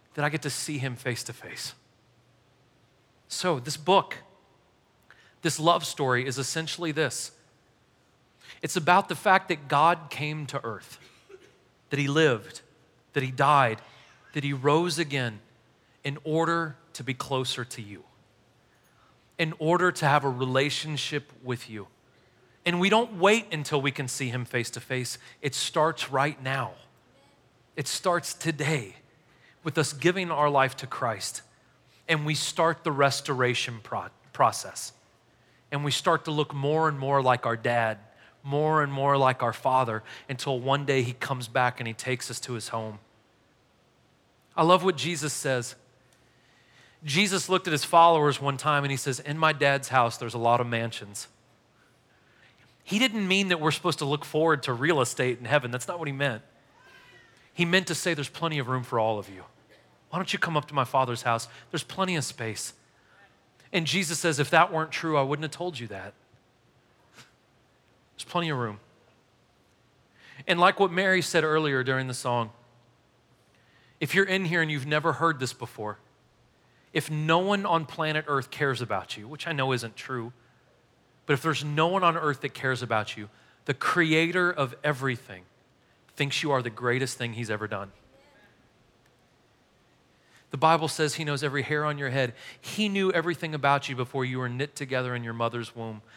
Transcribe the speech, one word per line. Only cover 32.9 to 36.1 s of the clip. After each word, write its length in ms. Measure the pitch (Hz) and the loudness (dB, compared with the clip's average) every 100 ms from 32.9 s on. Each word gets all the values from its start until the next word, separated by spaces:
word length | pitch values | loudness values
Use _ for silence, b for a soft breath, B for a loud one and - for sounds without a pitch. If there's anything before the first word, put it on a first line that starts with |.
restoration 880 | 139 139 131 - 131 123 123 - 113 | 4 4 4 -2 0 2 2 -4 -8
pro-, 280 | - 107 92 - _ | -8 -8 -8 -14 _
process. 600 | - 123 - 98 - - - _ _ _ b b b b | 2 2 2 -8 -12 -12 -16 _ _ _ b b b b
And 120 | 143 | -4
we 60 | 147 | -2
start 340 | 135 185 | 0 2